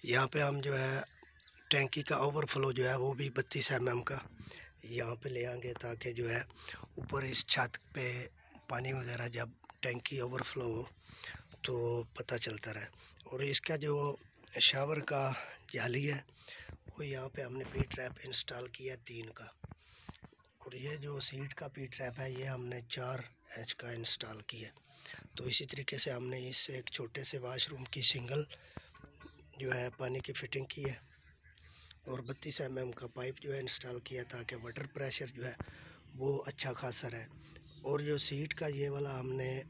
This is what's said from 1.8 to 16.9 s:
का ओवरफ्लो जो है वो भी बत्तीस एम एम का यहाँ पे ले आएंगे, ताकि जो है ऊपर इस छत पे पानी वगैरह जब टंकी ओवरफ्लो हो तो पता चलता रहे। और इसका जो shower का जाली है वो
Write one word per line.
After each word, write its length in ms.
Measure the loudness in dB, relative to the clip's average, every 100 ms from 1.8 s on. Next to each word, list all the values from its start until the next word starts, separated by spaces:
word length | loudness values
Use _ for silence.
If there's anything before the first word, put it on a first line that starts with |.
| 6 2
का 140 | 2 4
ओवरफ्लो 540 | 6 4 2 4 4
जो 140 | 4 4
है 100 | 6
वो 140 | 4
भी 140 | 2 0
बत्तीस 400 | 2 2 8 8
एम 160 | 8 4
एम 120 | 2
का 180 | 0 -4 -6 -12 -14 -12 -16 -16
यहाँ 300 | -8 -2 -2
पे 140 | -2 -4
ले 160 | -2
आएंगे, 280 | -2 -2 -4
ताकि 400 | -6 -6 -4 -4
जो 160 | 0 2
है 160 | 2 -2 -10 -12 -10 -10 -8
ऊपर 260 | -4 -2 4
इस 200 | 6 6
छत 280 | 6 4 0 -8
पे 140 | -4 -2 -2 -8 -14 -20 -20 -4
पानी 220 | -2 0
वगैरह 360 | -2 -2 -2 -2
जब 220 | -2 -4 -6 -20 -2
टंकी 380 | 0 0 0 0
ओवरफ्लो 440 | 0 0 -2 0 0
हो 220 | 0 -2 -8 -20 -14 -12 -12 -14 -8
तो 420 | -2 2 2 2 -2 -6
पता 180 | -4 -2
चलता 320 | -2 -4 -6
रहे। 160 | -6 -8 -12 -20 -20 -8
और 180 | -2
इसका 320 | 2 2 4 0
जो 380 | 2 2 2 -2 -8 -20 -10 6
shower 380 | 6 8 4 2
का 320 | 2 2 2 0 -6 -12 -8
जाली 300 | -2 2 2 2
है 180 | 0 -6 -20 -16 -16 -14 -14
वो 160 | -14